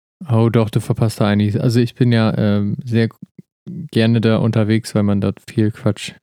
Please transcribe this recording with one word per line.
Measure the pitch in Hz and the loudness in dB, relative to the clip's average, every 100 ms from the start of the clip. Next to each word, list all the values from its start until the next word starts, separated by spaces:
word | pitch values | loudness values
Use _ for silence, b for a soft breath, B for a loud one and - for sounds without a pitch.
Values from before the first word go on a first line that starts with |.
| _ _ 165 | _ _ -2
Oh, | 113 117 | 2 4
doch, | 117 107 | 2 2
du | 117 | -2
verpasst | - 120 110 - | -2 -2 -2 0
da | 104 | 0
einiges. | 104 104 101 | 2 0 0
Also | 120 117 | 0 0
ich | 117 - | 0 0
bin | 120 | 2
ja, | 117 110 - | 2 2 0
ähm, | 107 101 101 107 | 0 0 -2 -6
sehr | 127 113 113 - - - - _ - - 165 | -4 -2 -2 -4 -20 -20 -20 _ -16 -14 -6
gerne | 113 113 117 | 0 2 2
da | 113 110 | 2 2
unterwegs, | 117 113 104 110 - 110 | 0 0 0 0 -2 -2
weil | |
man | 104 101 | 0 0
dort | 98 - - | 0 -4 -8
viel | - 107 | -2 -2
Quatsch | - 110 98 - - | 0 -4 -4 -8 -16